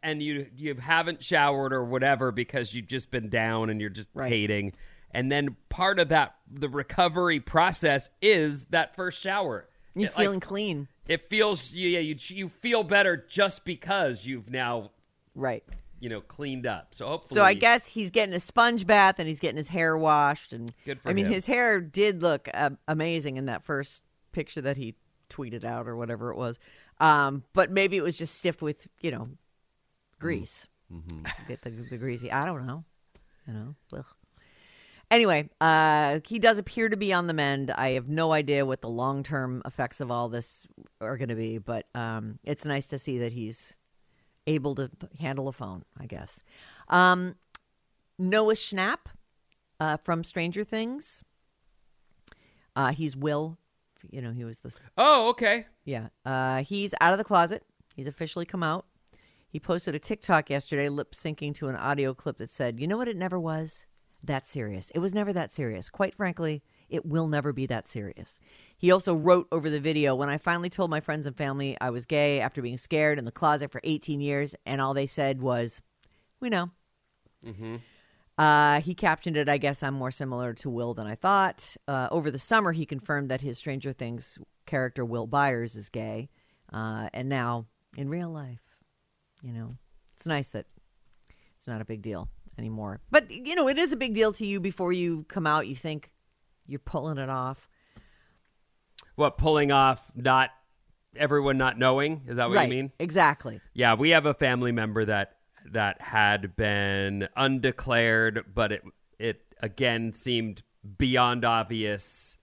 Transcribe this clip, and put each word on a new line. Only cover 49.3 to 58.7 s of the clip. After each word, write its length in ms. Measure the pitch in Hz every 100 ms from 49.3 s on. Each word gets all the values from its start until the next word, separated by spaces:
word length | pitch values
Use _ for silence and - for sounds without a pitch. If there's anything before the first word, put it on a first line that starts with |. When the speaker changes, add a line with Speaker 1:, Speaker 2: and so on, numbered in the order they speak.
| _ _ _ _ _
Speaker 2:
uh, 180 | 156 151
from 260 | - 165
Stranger 400 | 170 - 170 180
Things. 600 | 214 220 226 269 - - _ _ _ _ _ _ _ _ _ _ - - _ _ _ -
Uh, 160 | 135
he's 240 | 139 156 135
Will. 420 | 147 147 156 165 _ _ _ _ 90
You 120 | -
know, 100 | 120
he 120 | 117
was 160 | 117 113
this 200 | 123 - - -
Speaker 1:
Oh, 320 | 269 285 226
okay. 360 | 240 226 226 220 _ -
Speaker 2:
Yeah. 240 | 127 110 _ -
Uh, 380 | 131 131 131
he's 300 | 139 202 202 -
out 140 | 170
of 40 | 196
the 60 |
closet. 400 | 220 190 170 202 _ _ _ -
He's 120 | 139
officially 380 | 143 160 - 170
come 180 | 190
out. 220 | 165